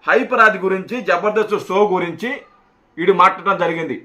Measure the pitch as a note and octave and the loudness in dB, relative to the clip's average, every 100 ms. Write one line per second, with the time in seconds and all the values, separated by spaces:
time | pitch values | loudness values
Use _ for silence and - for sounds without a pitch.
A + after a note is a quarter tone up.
0 | - G3+ B3 B3 A3 F#3+ F#3+ F#3+ F#3 A#3+ | 2 0 0 2 2 2 -2 -4 -4 -8
1 | F#3+ F3 G#3 G#3 G#3+ G3 - F#3 G#3 F#3 | -2 0 0 -2 -2 -4 -2 0 2 0
2 | E3+ D#3+ A#3+ C#4 - _ _ _ _ - | -4 -6 -8 -8 -14 _ _ _ _ -4
3 | F#3 F3+ F#3 - F#3+ F#3 E3+ E3 D#3 A#2+ | 0 6 4 4 -4 -2 -2 -2 -6 -8